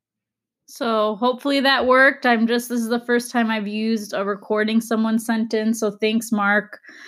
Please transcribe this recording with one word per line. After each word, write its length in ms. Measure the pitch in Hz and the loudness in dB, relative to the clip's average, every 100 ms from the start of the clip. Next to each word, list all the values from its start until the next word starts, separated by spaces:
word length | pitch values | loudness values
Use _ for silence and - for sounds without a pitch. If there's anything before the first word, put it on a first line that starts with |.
| _ _ _ _ _ _ _ | _ _ _ _ _ _ _
So 480 | - 247 220 214 208 | -8 -2 0 0 0
hopefully 420 | 247 247 285 277 | -2 -2 0 0
that 260 | 269 269 254 | 2 2 4
worked. 380 | 254 269 269 | 6 6 4
I'm 220 | 247 233 226 | 2 2 2
just, 220 | 240 240 | 0 -2
this 120 | 240 | -4
is 80 | 226 | -2
the 160 | 240 | -2
first 280 | 240 240 240 | 0 -2 0
time 180 | 247 226 | -2 0
I've 160 | 220 202 | -2 -4
used 460 | 214 220 226 208 | -4 -2 -2 -2
a 100 | - | -4
recording 560 | 196 202 - 214 214 226 | -4 -6 -2 -2 0 0
someone 380 | 226 226 220 220 | 0 0 0 0
sent 360 | 226 226 226 | 0 -2 -2
in. 200 | 220 214 | -2 -2
So 160 | 220 214 | -2 -2
thanks, 400 | 202 214 220 220 | -2 -2 -2 -2
Mark, 480 | 208 202 208 208 - - - | 0 2 0 -2 -10 -20 -20